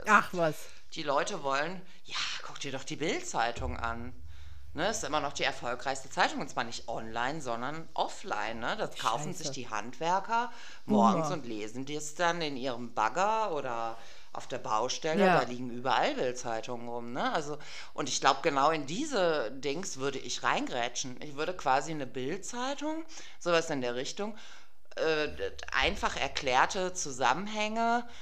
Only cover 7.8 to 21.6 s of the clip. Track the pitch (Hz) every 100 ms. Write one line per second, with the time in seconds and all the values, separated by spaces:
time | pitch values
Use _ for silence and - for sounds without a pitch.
7.8 | 160 - 190 - 208 104 107 113 123 208
8.8 | 170 - - 117 151 175 156 135 107 107
9.8 | 110 - 160 190 185 233 240 - - -
10.8 | - 214 113 165 160 170 120 107 107 117
11.8 | 135 151 151 - 175 170 156 135 131 120
12.8 | 120 - 110 170 202 220 208 151 131 117
13.8 | 113 113 - - - - - 123 104 107
14.8 | 123 - 160 175 190 165 123 123 127 120
15.8 | 131 117 190 285 135 123 123 113 110 120
16.8 | 120 120 120 131 240 202 147 143 - -
17.8 | - - 143 - 143 139 165 139 143 160
18.8 | 135 185 311 247 175 151 110 135 143 143
19.8 | - 131 139 135 120 - 127 160 285 131
20.8 | 120 - 131 127 147 139 156 185